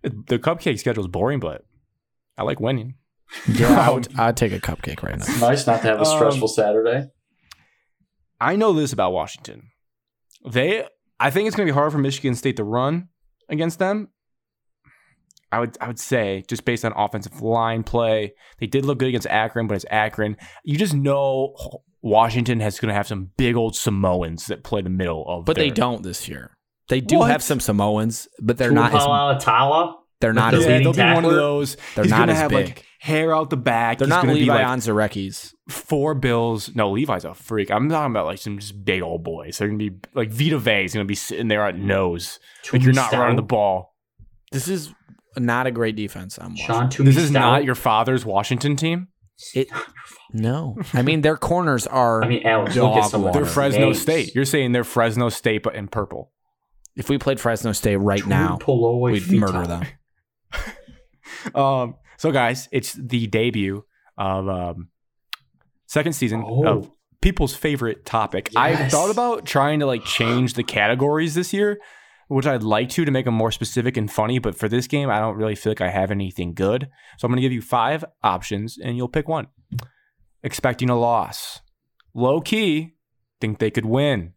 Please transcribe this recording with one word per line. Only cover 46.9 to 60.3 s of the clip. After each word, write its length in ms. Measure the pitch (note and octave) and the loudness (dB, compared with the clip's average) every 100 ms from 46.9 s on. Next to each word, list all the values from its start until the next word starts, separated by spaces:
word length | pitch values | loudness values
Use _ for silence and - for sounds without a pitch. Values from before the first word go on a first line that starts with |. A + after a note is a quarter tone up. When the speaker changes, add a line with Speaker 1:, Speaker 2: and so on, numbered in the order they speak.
| C3 C3+ | 4 6
Speaker 1:
This 120 | C3+ | 6
is 60 | D#3 | 4
Speaker 3:
Stout? 100 | C#3 | 4
Speaker 1:
not 240 | B2 C3 | 4 4
your 120 | C#3+ B2 | 2 0
father's 500 | B2+ A2 A#2 C3 G#2+ | 2 2 2 0 0
Washington 500 | G2 G#2 B2 C#3 C#3+ | -2 0 -2 0 0
team? 320 | D#3+ E3+ F#3 _ _ _ - C3 | 0 -2 -6 _ _ _ -8 -4
Speaker 2:
It, 140 | C3+ - - - - - _ | -4 -6 -10 -16 -20 -20 _
no. 440 | A2 A2 C#3 D#3+ A2+ F3 | -4 -2 -2 -6 -8 -2
I 80 | B2+ | 0
mean, 200 | C3 D#3+ | 2 2
their 160 | D3+ D#3 | 2 2
corners 500 | - F3 E3+ B2+ - | 0 0 2 0 0
are 360 | C3 A#2+ A2+ | 2 4 2
Speaker 3:
I 40 | A2+ | 2
mean, 180 | A#2+ A#2 | 0 2
Alex, 300 | A2+ G#2 G2+ | 2 2 2
look 160 | A#2+ | 4
at 100 | A2 | 4
Speaker 2:
dog 80 | G#2 | 4
Speaker 3:
some 120 | G#2+ | 2
of 40 | F#2+ | 2
Speaker 2:
water. 120 | C#3+ | 2
Speaker 1:
They're 100 | D3 | 2
Fresno 340 | C#3+ C#3 C3 C3+ | 2 2 4 4
Speaker 3:
names. 140 | G#2+ | 2
Speaker 1:
State. 340 | - D#3+ - B2 | 0 0 0 0
You're 100 | C3+ | 0
saying 280 | D#3 B2+ | 2 2
they're 100 | A#2+ | 0
Fresno 460 | A#2 - A2+ A2 A#2+ | 0 2 2 2 0
State, 340 | - A#2 G#2+ | 0 0 0
but 120 | A2+ - | -2 -6
in 120 | G2+ | -8
purple. 440 | A2+ G2 - - _ _ _ _ _ _ - | -6 -6 -10 -14 _ _ _ _ _ _ -12
Speaker 2:
If 140 | - | -2
we 80 | C#3 | 0
played 220 | - B2+ | 0 0
Fresno 300 | A#2 A2+ A2+ | 0 -2 -2
State 220 | G2+ A2+ G2+ | -2 0 2
right 280 | G2+ G2+ G2+ | 2 0 0
now, 320 | F#2 F#2 F2+ | 0 2 -2
Speaker 3:
Tuipulotu 500 | - B2+ A#2 A#2+ B2 | 0 2 2 2 2
Speaker 2:
we'd 120 | G#2+ | 0
Speaker 3:
Fita. 160 | F#2+ - | 2 2
Speaker 2:
murder 280 | G2+ F2+ F2 | 2 -2 -4
them. 160 | E2+ - | -6 -8
Speaker 1:
<laughs> 80 | - _ _ _ | -10 _ _ _